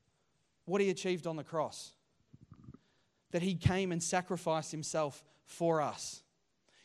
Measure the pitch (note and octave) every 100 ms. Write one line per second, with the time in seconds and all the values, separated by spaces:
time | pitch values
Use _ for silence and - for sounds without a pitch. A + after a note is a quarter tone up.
0 | _ _ _ _ _ _ - G3 G3 E3+
1 | F#3 F3+ D#3+ D#3+ C3+ D#3+ B2 - - -
2 | _ _ _ - - - - - _ _
3 | _ _ _ F3 F3+ E3+ - F#3 F#3+ E3+
4 | - F#3 F3 F3 E3 D#3+ D#3 D#3 D3+ D#3+
5 | D3 - - _ - - E3+ D#3+ C3+ -
6 | - - - _ _ _ _ _